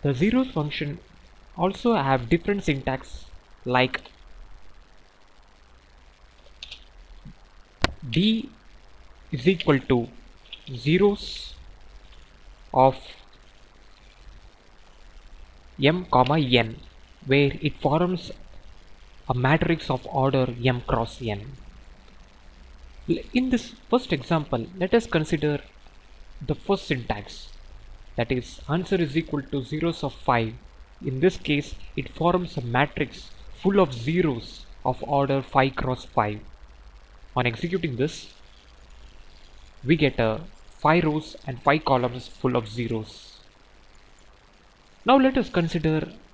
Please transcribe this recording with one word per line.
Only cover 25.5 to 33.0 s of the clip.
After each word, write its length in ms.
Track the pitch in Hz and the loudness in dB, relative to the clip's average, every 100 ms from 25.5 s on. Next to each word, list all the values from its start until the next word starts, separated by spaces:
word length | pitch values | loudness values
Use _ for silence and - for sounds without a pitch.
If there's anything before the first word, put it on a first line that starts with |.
| 147 - - - - - - - - 139 | 0 -4 -20 -20 -20 -20 -20 -18 -14 -6
the 80 | |
first 320 | 147 - 196 - | -6 0 -2 0
syntax, 640 | 135 120 104 104 - - - - - - - - - | -4 -2 -6 -6 -14 -16 -18 -18 -18 -18 -18 -10 -4
that 140 | 120 | 0
is, 300 | 127 117 - - | 0 -2 -14 -2
answer 260 | 160 180 | -2 2
is 220 | 190 165 143 | 0 2 0
equal 260 | 160 147 | -2 -4
to 220 | 139 143 | -4 -6
zeros 400 | 123 151 165 165 | -4 -2 -2 -2
of 100 | 143 | -6
five. 400 | - - 120 113 120 - - - - | -4 2 2 2 -4 -18 -20 -20 -10
In 140 | - 131 | -6 2
this 180 | 175 - | 2 2
case, 380 | - 147 - - - - | -2 -2 -2 -10 -8 -8
it 180 | 135 | -8
forms 420 | - 165 180 175 - | 0 2 2 0 -6
a 40 | |
matrix 720 | 120 123 147 - | 0 2 2 0